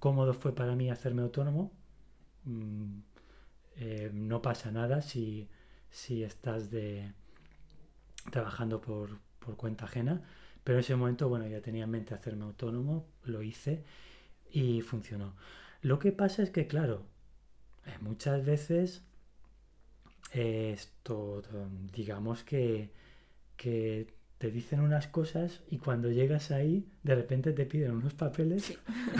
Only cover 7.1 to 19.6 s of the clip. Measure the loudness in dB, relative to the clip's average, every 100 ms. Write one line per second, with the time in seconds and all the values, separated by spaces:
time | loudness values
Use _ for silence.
7.1 | -12 -18 -20 -20 -20 -20 -20 -20 -20 -20
8.1 | -16 -6 -2 -2 -2 -2 -2 -4 -6 -6
9.1 | -10 -18 -16 -12 -6 -6 -6 -6 -2 0
10.1 | -2 -4 -16 -20 -6 2 2 4 2 2
11.1 | 2 2 0 -2 -6 -4 -4 -2 -2 -4
12.1 | -8 -6 -6 -6 -6 -4 -2 0 -2 -4
13.1 | -10 -6 -6 -6 -6 -2 -4 -4 -18 -20
14.1 | -20 -20 -20 -4 2 4 4 0 -4 -4
15.1 | -6 -6 -8 -18 -20 -20 -4 2 4 4
16.1 | 4 4 4 2 2 2 2 2 0 -4
17.1 | -18 -20 -20 -20 -20 -20 -18 -16 -8 -6
18.1 | -4 0 2 4 2 4 4 2 0 -16
19.1 | -20 -20 -20 -20 -20